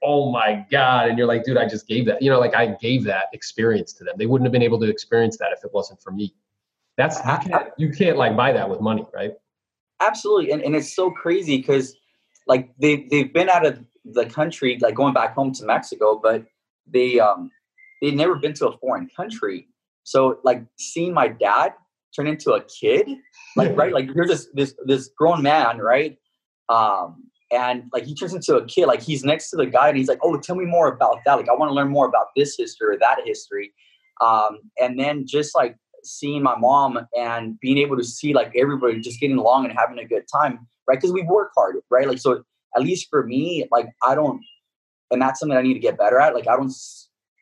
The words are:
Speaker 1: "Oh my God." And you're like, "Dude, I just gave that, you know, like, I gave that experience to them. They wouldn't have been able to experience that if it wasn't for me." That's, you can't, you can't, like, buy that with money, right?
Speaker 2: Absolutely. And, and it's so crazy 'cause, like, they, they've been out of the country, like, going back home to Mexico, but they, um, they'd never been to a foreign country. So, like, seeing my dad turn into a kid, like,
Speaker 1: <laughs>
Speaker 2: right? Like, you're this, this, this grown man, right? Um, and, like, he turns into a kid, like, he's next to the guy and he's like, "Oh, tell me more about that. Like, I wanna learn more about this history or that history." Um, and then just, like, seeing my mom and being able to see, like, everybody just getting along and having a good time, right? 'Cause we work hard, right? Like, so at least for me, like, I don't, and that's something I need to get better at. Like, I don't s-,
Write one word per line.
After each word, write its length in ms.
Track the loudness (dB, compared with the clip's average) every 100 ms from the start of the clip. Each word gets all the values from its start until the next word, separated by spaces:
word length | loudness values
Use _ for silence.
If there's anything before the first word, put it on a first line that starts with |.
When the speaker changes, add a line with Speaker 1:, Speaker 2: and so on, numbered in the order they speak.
Speaker 1:
"Oh 280 | 0 0 0
my 340 | 0 0 -2 -2
God." 380 | 2 4 4 2
And 80 | 2
you're 100 | 2
like, 160 | 0
"Dude, 140 | 0 0
I 100 | 0
just 200 | -4 -4
gave 180 | -2 0
that, 160 | 0
you 80 | 2
know, 100 | 4
like, 160 | 4 2
I 220 | 0 -2
gave 240 | -2 -2 -2
that 200 | -4 -6
experience 600 | -10 -10 -2 0 0 -2
to 100 | -10
them. 120 | -12 -6
They 100 | 0
wouldn't 180 | 0 2
have 60 |
been 100 | 2
able 160 | 2 2
to 80 | 0
experience 500 | -2 -2 0 0 -2
that 120 | -6
if 120 | -6 -6
it 80 |
wasn't 260 | -6 -6 -10
for 100 | -14
me." 240 | -10 -10 -10 _ _ _ _ _ -2
That's, 220 | -2 -2
you 320 | -4 -4 -2
can't, 160 | -2 -4 -4
you 120 | -4
can't, 260 | 2 2 2
like, 200 | 2 2
buy 160 | 2
that 160 | 2 -2
with 120 | -4
money, 240 | -2 -4 -6
right? 200 | -10 -10 -10 _ _ _ _ _ -2
Speaker 2:
Absolutely. 520 | -2 0 0 0 0
And, 100 | -2
and 140 | -2 -4
it's 200 | -4 -2
so 140 | -2
crazy 500 | -2 -2 -2 0 -2
'cause, 340 | 0 0 -2 -10 _ _ _ _ 0
like, 240 | 0 0 0
they, 280 | 2 2 0
they've 240 | 0 2
been 160 | 2 4
out 160 | 4 4
of 180 | 0 -10 _ -4
the 160 | -2 0
country, 520 | -2 -4 -2 -2 2
like, 160 | 0 2
going 180 | 2
back 220 | 2 0 -2
home 160 | -4
to 140 | -4 -2
Mexico, 520 | -2 -2 0 0 2
but 220 | 2 0 -4 _ _ _ _
they, 320 | 0 2 4
um, 320 | 2 2 -6 -16 _ _ _ _
they'd 140 | -2 0
never 200 | 0 0
been 180 | -4
to 160 | -2 -4
a 80 | -4
foreign 320 | -4 -6 -6 -12
country. 520 | -12 -8 -8 -8 -14 _ _ _
So, 360 | -4 0 2 2 0
like, 180 | 0 -4 -18
seeing 360 | -12 -6 -2
my 140 | 0 0
dad 460 | 0 0 2 0 -4 _ _ _ -6
turn 100 | -4
into 280 | -4 0
a 80 | -2
kid, 420 | -2 -4 0 2 0 -6 _ _ -8 -2
like, 180 | 0 0
Speaker 1:
<laughs> 0 |
Speaker 2:
right? 160 | 0
Like, 160 | 0 -2 -2
you're 100 | 0
this, 220 | -2 -4
this, 200 | -4 -4 -4 -2
this 240 | -2 -2
grown 320 | 0 0 2
man, 360 | 2 2 2 -2
right? 380 | 0 0 0 -8 _ _ _ _ -2
Um, 560 | 2 2 0 -6 -12 -20 _ _
and, 380 | -2 -2 -6 -8
like, 140 | -8 -8
he 100 | -8
turns 180 | -10
into 220 | -6 0 0
a 100 | 0
kid, 200 | 2 2
like, 140 | 2
he's 240 | -2 -4 0
next 240 | -2 -2
to 80 | -4
the 80 | 0
guy 240 | 4 4
and 80 | 4
he's 100 | 0
like, 120 | 0
"Oh, 140 | 0 -2
tell 180 | -4 -6
me 100 | 0
more 220 | 2 2
about 300 | 2 0 2 2
that. 80 |
Like, 160 | 2 2
I 40 |
wanna 200 | 0 2
learn 160 | 0 0
more 180 | 2 2
about 200 | 2 0
this 220 | 0 0 -2
history 400 | -8 -4 -2 2
or 40 |
that 200 | 2 2 -2
history." 480 | -8 -10 -12 -12 _ _ _ _ 0
Um, 500 | 2 4 0 -4 -10 -2
and 180 | -2 -2
then 300 | -4 -4 -4
just, 260 | -4 0
like, 220 | 0 0 -4 _ _
seeing 380 | -20 -10 -8 -2
my 160 | -2 2
mom 480 | 2 4 2 -2 -6
and 460 | -6 -4 -6 -8 -6
being 180 | -2 0
able 200 | 0 -2
to 80 | -4
see, 280 | -6 0
like, 200 | 0 0 0
everybody 460 | 0 0 -2 -2
just 180 | -6 -4
getting 180 | -2 0
along 280 | 2 2 2
and 120 | -2
having 220 | -2 -4
a 60 | -6
good 180 | -6 -4
time, 320 | -2 -2 -4 -14 _ -2
right? 120 | 0
'Cause 120 | 0
we 120 | -2
work 280 | 0 0 2 0
hard, 180 | 0 -2 -2
right? 160 | 0 2
Like, 120 | 0
so 240 | 0 -2 -4 _ _ -2
at 80 |
least 240 | -2 -2 -2
for 160 | -2 -2
me, 420 | -2 -2 -4 -2
like, 160 | -2 -2 -2
I 100 | 0
don't, 280 | 2 0 -4 -12 _ _ _ _ _ _
and 120 | -2
that's 180 | 0 -2
something 180 | -2 0
I 40 |
need 120 | 2
to 60 | 0
get 180 | 0 0
better 220 | 2 4
at. 160 | 4 2
Like, 120 | 0
I 80 | 0
don't 120 | -2
s-, 420 | -8 -16 -20 -20 _ _ _